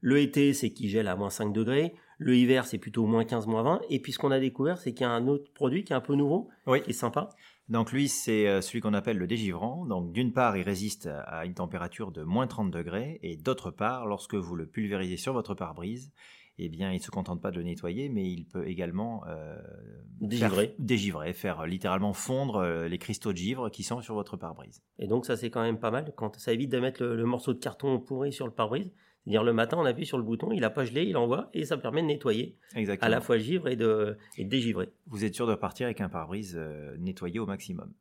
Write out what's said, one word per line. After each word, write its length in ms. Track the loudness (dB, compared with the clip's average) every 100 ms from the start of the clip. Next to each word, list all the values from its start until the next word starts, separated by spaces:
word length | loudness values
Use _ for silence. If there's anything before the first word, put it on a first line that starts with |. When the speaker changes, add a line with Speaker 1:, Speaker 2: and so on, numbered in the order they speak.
Speaker 1:
le 160 | 6 6
été, 340 | 6 6 6
c'est 180 | 6 0
qu'il 200 | -2 0
gèle 180 | 2 2
à 80 | 0
moins 140 | -2
cinq 240 | -2 -2
degrés. 400 | 0 2 4 2 -2 -20 _
Le 180 | 4 6
hiver, 300 | 8 6 4
c'est 100 | -6
plutôt 300 | -4 0 4
moins 180 | 4
quinze, 220 | 4 0 2
moins 160 | 2
vingt. 180 | 4 2 0
Et 100 | -2
puis, 140 | -2
ce 60 | -2
qu'on 120 | 2
a 80 | 4
découvert, 380 | 2 2 0 0
c'est 160 | -4
qu'il 140 | 0 0
y 20 |
a 40 |
un 140 | 2 4
autre 220 | 2 0
produit 300 | 0 2 2
qui 100 | 0
est 20 | -2
un 60 |
peu 120 | 2
nouveau, 360 | 4 4 4 0 _ 2
Speaker 2:
Oui. 160 | 2
Speaker 1:
qui 80 | 2
est 20 |
sympa. 380 | -2 0 0 -4 -10 -20 _ -2
Speaker 2:
Donc, 200 | 0 2
lui, 180 | 2 2
c'est, 380 | 0 2 4 6
euh, 120 | 4
celui 200 | 2 -2
qu'on 120 | 0
appelle 240 | 2 2 0
le 100 | 0
dégivrant. 600 | 0 0 -2 -2 -4 -2
Donc, 260 | -2 -2
d'une 220 | 0 2
part, 240 | 4 4 4
il 40 |
résiste 440 | 0 0 -2 -6 -8
à, 140 | -8
à 260 | -8 -8 -6
une 80 |
température 580 | -6 -6 -4 -6 -6 -8
de 100 | -6
moins 240 | -2 0 0
trente 240 | 0 -2
degrés. 480 | -2 -4 -4 -6 -8
Et 160 | -8 -6
d'autre 320 | -2 -2 -4
part, 340 | -2 -2 -2
lorsque 300 | -4 -4 -4
vous 220 | -4 -4 -6
le 100 | -6
pulvérisez 500 | -4 -2 -2 -2 -4
sur 160 | -2
votre 220 | -4 -4
pare-brise, 580 | -6 -6 -8 -8 -8 -12 _ -20 -20 -20 -10
eh 100 | -8
bien, 240 | -4 -2
il 60 | -2
ne 40 |
se 80 | -4
contente 300 | -8 -6 -4
pas 100 | -4
de 60 | -4
le 60 |
nettoyer, 480 | -4 -4 -4 -4 -2
mais 200 | -2 -2
il 140 | -4
peut 240 | -6 -6 -6
également, 560 | -4 -4 -4 -4 -6 -10
euh, 300 | -10 -10 -14 -16 -18 -18 -20 -20 -8
Speaker 1:
Dégivrer. 460 | -4 2 2 4 2
Speaker 2:
faire, 80 | 0
dégivrer, 540 | 2 2 2 -2 -4
faire 340 | -4 -4 -4 -4
littéralement 460 | -2 0 2 0
fondre, 440 | -2 -2 -2 0 2
euh, 320 | 2 0 -2
les 100 | -4
cristaux 340 | -4 -4 -2
de 60 | -2
givre 320 | -2 -2 -4
qui 120 | -6
sont 200 | -6 -6
sur 120 | -4
votre 220 | -6 -4 -8
pare-brise. 460 | -10 -12 -16 -20 _ _
Speaker 1:
Et 80 | 0
donc, 180 | 0
ça, 140 | 0 -2
c'est 100 | -2
quand 140 | 0
même 160 | 0 0
pas 120 | 0
mal. 220 | -2 -4
Quand, 220 | -6 -6 -6
ça 160 | 0
évite 180 | 0 2
de 80 | 0
mettre 240 | 0 0
le, 140 | -2 0
le 80 |
morceau 300 | 0 0 0
de 40 | -2
carton 400 | -2 -4 0 0
pourri 340 | 0 -4 -2
sur 120 | -2 -6
le 60 |
pare-brise. 400 | 0 0 0 -4 _ _ _
C'est-à-dire, 200 | 2 4
le 100 | 6
matin, 240 | 6 4 4
on 60 | 2
appuie 180 | 2
sur 140 | -2 -2
le 60 |
bouton, 280 | -2 -2 0
il 100 | 2
a 80 | 2
pas 140 | 2
gelé, 200 | -2 0
il 120 | 2 2
envoie, 320 | 2 2 -2
et 100 | -4
ça 140 | -2 -2
permet 240 | 0 0
de 60 | 2
nettoyer 500 | 2 2 2 0 -8 _
Speaker 2:
Exactement. 320 | -4 0 2 4
Speaker 1:
à 20 |
la 120 | 4
fois 140 | 4 2
le 60 |
givre 260 | 4 0 0
et 80 | 2
de, 420 | 4 4 2 -2 -12 -8
et 80 |
de 60 | -2
dégivrer. 420 | 0 2 0 -2 _ -10
Speaker 2:
Vous 180 | -2
êtes 100 | -2
sûr 120 | 0 0
de 60 |
repartir 340 | 0 -2 -2 -4
avec 160 | -2
un 80 | -4
pare-brise, 460 | -4 -6 -6 -6 -6
euh, 380 | -6 -8 -10 -6
nettoyé 400 | -6 -4 -4 -4
au 80 | -4
maximum. 480 | -6 -6 -10 -10 -18